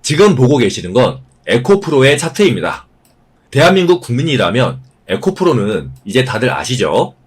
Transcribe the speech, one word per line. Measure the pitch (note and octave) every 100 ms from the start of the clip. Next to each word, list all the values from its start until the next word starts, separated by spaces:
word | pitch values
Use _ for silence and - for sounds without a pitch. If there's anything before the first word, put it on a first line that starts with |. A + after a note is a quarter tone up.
지금 | - D3+ G#3 C#3
보고 | B2+ C#3+
계시는 | G#2+ - F2+
건 | G2+ A2 - - _ -
에코프로의 | A#2 B2+ G3+ F3+ D3 C3+ -
차트입니다. | D#3+ - G3+ G#2 E2 - _ _ _ _ _ _ _
대한민국 | C3+ E3 F#3+ F3 F3
국민이라면 | - A#2+ D#3+ C3 F2+ G#2 A#2 C2 - _ -
에코프로는 | G2 - F#3+ F3 C3 G2+ G2 C2+ -
이제 | G2+ A#2
다들 | B2+ A2 B2
아시죠? | C#2+ C#2 B2+ F2 F#2+ D3+ _